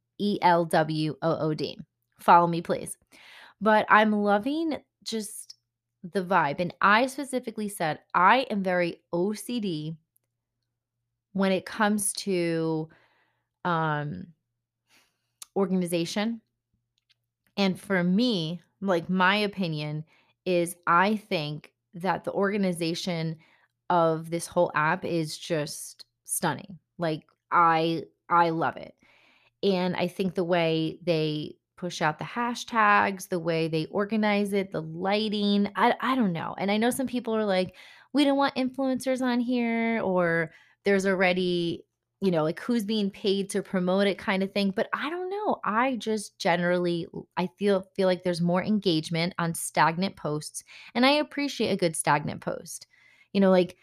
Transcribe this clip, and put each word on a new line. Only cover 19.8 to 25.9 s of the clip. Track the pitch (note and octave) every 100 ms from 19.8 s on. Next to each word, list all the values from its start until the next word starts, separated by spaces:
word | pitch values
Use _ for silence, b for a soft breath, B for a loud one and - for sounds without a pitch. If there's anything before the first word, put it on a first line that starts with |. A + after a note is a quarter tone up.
| D3+ D3+ D#3 b b b F#3
is | F3 E3+ - -
I | E3+ G3 G#3+
think | - F3+ D3 D3+ - _ _ E3+
that | F#3 E3
the | -
organization | - G3 G#3 F#3+ E3+ E3 F3 - E3+ D#3+ D#3+ b b b _ -
of | F3+ E3 D#3+ E3
this | E3+ -
whole | F3+ F3 D3+
app | D#3 F#3
is | - E3+ D#3 -
just | - D#3+ D3+ - -